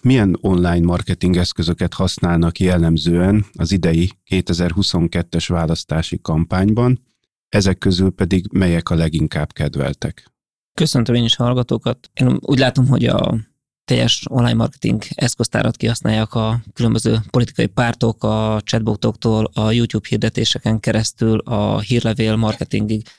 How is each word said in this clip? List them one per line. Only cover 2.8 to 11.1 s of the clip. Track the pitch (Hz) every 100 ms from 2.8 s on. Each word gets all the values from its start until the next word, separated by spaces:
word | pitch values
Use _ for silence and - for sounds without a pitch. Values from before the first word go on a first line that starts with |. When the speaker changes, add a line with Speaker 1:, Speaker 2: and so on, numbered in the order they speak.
| 82 82 80 87 90 104 101
Speaker 1:
az | - 87
idei | 98 85 82 92 -
kétezer-huszonkettes | _ 95 - 87 90 85 - 87 82 87 82 85 -
választási | 87 82 80 - 82 82 -
kampányban? | - 80 82 - 95 110 123 127 _ _ _ _ _
Ezek | 107 95 90
közül | 101 87 95
pedig | - 87 95 85
melyek | 98 92 85 -
a | 82
leginkább | 80 78 76 80 78
kedveltek? | - 76 71 69 71 - - _ _ _ _ _
Speaker 2:
Köszöntöm | - 151 131 117